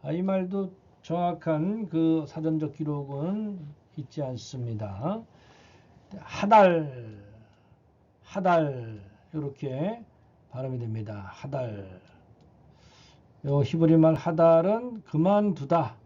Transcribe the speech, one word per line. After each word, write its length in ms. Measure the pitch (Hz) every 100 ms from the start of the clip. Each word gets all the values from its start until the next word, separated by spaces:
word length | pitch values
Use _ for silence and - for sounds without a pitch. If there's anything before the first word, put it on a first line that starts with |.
| 139
아, 60 |
이 80 | 160
말도 500 | 190 190 185 196 190 - _ _
정확한 880 | - 170 175 165 165 151 175 220 202
그 380 | 160 165 160 147
사전적 460 | - 160 160 151
기록은 840 | - 151 147 139 139 160 208 214 190 147 147 _ -
있지 260 | 127 -
않습니다. 1000 | 135 123 - 131 120 107 107 98 147 220 226 - - - - - _ - _ -
하달, 1040 | - - 202 220 190 170 147 127 113 104 101 107 - _ _ _ _ _ _ _
하달 800 | - 196 185 170 151 127 113 107 - - _
이렇게 720 | 156 139 139 139 131 175 233 220 _ _ _ _
발음이 280 | 127 131 127
됩니다. 460 | 117 110 107 104 98
하달. 720 | - 139 135 123 104 95 90 _ _ _ _ _ _ - _ - - - _ _ _ 139
요 160 | 143
히브리 340 | 135 165 165 160
말 160 | 160
하달은 920 | 156 - 165 165 165 180 220 247 226
그만두다 920 | - 156 175 208 208 165 139 170 127 -